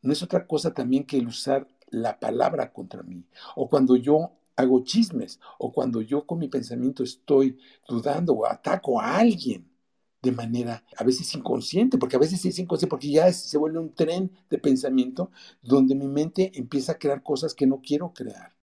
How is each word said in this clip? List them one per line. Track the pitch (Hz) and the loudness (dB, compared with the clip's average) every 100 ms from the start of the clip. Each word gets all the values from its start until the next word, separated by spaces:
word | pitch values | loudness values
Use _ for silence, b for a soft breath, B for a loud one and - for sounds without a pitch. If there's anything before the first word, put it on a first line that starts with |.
no | 127 | -2
es | 147 | -2
otra | 175 175 - | 0 -4 -2
cosa | 151 165 | -2 -2
también | - 123 135 147 | -4 0 0 0
que | 139 | -2
el | 120 | -2
usar | 117 - 135 135 _ _ | -6 -2 -2 -2 _ _
la | 113 113 - | -4 -4 -4
palabra | 113 113 - - - | -4 0 0 0 -6
contra | - - 98 | -8 -16 -16
mí. | - 90 - B B - | -16 -16 -18 B B -6
O | 135 | 0
cuando | 147 131 123 | 4 6 6
yo | 120 151 170 _ _ - | 6 2 2 _ _ 0
hago | 131 127 | 4 4
chismes, | 127 208 220 147 98 - B B | 4 2 2 0 -8 -14 B B
o | - | -6
cuando | - 131 117 | -2 -2 -2
yo | 110 139 - | -2 -4 -2
con | 170 | -6
mi | 143 | -4
pensamiento | 131 117 120 127 127 | -6 -6 -4 -4 -2
estoy | 127 - - 139 135 131 b b - | -8 -8 2 4 4 0 b b -6
dudando | 120 139 139 175 | -4 -2 -2 0
o | 113 113 | 0 0
ataco | 113 - 165 - 117 | -2 -4 -4 0 -2
a | 127 165 | 0 4
alguien | 233 185 131 95 - _ _ _ _ _ | 4 2 -4 -8 -12 _ _ _ _ _
de | 131 | -2
manera | 120 117 120 117 117 _ - | -2 -4 -4 -4 -8 _ -2
a | |
veces | 117 127 - | 0 0 -4
inconsciente, | - - - - 165 254 - | -8 -4 -4 -2 0 2 2
porque | - 123 | 0 2
a | |
veces | 156 180 185 | 2 2 -4
es | 185 | -4
inconsciente, | 180 160 165 | -4 -2 -2
porque | 143 143 | -2 2
ya | 151 180 | 4 4
es, | 180 | 4
se | - 147 | -2 0
vuelve | 156 160 | 0 -2
un | 156 | -8
tren | - 156 180 190 - _ | -2 -2 0 -4 -8 _
de | - | -2
pensamiento | 147 131 135 131 127 131 185 B B B | 2 2 2 0 0 -4 -8 B B B
donde | 120 135 131 135 | 2 4 6 4
mi | 139 | 0
mente | 143 160 - 190 - | -2 -2 0 -2 -2
empieza | 120 139 131 | -6 -4 -4
a | - | -4
crear | 143 143 | -2 -4
cosas | - 131 160 | -4 -4 -4
que | - 131 | 0 2
no | 135 | 2
quiero | - 147 175 | -2 -4 -4
crear. | - 123 104 - _ | -10 -14 -14 -20 _